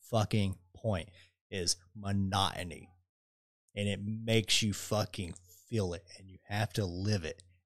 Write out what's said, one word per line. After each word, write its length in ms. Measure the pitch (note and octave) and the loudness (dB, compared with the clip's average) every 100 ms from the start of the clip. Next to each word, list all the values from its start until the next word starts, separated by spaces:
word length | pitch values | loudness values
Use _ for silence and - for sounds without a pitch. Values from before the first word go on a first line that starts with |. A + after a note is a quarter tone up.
| - | -2
fucking 480 | A2+ G#2 A2+ G2 F#2 _ | 0 4 2 2 -2 _
point, 340 | - A#2 F#2 D#2+ - - _ - | -6 -2 -2 -4 -14 -20 _ -10
is 260 | G2+ F2 - - | -4 -2 -2 -6
monotony. 960 | G#2+ G2+ G2+ G2 G2 F#2+ - F2+ D2+ - _ _ _ _ _ _ _ _ | -8 -2 0 2 2 2 0 -8 -10 -16 _ _ _ _ _ _ _ _
And 140 | G#2 G2+ | -2 0
it 120 | G2 | 0
makes 560 | G2+ A2 A2+ A2+ G#2+ - | -2 -4 4 4 6 4
you 120 | A2 | 2
fucking 580 | G2 - G#2 G#2 - F2 - - - - | -2 -2 0 0 -4 -8 -8 -16 -20 -6
feel 240 | A2+ F#2 | -2 -2
it, 100 | E2+ - - | -4 -12 -20
and 100 | F#2+ | -20
you 80 | F#2 - | -18 -6
have 260 | G2+ - | -2 -2
to 100 | - | -2
live 400 | F#2+ F2 G2+ G#2 | -2 -2 0 0
it. 180 | D#2+ - - _ | -2 -10 -16 _